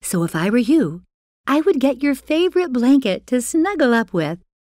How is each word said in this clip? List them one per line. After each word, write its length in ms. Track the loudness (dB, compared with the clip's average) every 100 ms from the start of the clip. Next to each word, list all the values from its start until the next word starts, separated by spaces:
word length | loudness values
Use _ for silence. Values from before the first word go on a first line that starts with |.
So 220 | -6 -4
if 120 | -4 -2
I 140 | -2
were 80 | 0
you, 460 | 2 2 0 -4 -16 _ _ _ -2
I 160 | 0
would 180 | 2 2
get 220 | 0 0
your 140 | -2 -2
favorite 560 | -2 0 0 0 -2
blanket 560 | 0 4 4 2 -4 -2
to 140 | -4
snuggle 520 | -2 -2 -2 0 2
up 200 | 2 0
with, 260 | -2 -4 -6 _ _ _